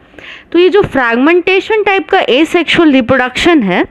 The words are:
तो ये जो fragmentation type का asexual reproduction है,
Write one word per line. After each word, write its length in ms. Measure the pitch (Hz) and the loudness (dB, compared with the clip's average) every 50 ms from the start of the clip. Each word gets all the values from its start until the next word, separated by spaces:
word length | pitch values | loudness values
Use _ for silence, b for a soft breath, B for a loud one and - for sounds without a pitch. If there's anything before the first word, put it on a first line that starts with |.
| B B B B B B B B B B | B B B B B B B B B B
तो 80 | - 339 | 0 0
ये 100 | 359 359 | 2 2
जो 120 | 302 415 | 2 2
fragmentation 1000 | 381 - - 269 247 233 233 240 262 311 349 359 330 381 381 392 - - 440 427 392 | 0 0 -2 -2 -2 0 0 0 0 2 0 0 0 0 -2 -2 -2 -2 -2 -2 0
type 260 | 415 392 392 392 - | 0 -2 -2 -2 -2
का 100 | 392 370 | -2 0
asexual 720 | - - 233 269 320 - - 349 320 - - - 339 311 | 0 0 0 0 0 0 0 -2 -2 0 0 2 2 4
reproduction 720 | 262 262 233 233 262 254 254 247 247 - - 415 349 302 214 | 2 2 2 0 0 0 -2 -4 -6 -2 0 2 2 2 2
है, 220 | 190 175 220 359 B | 0 -2 -2 -2 B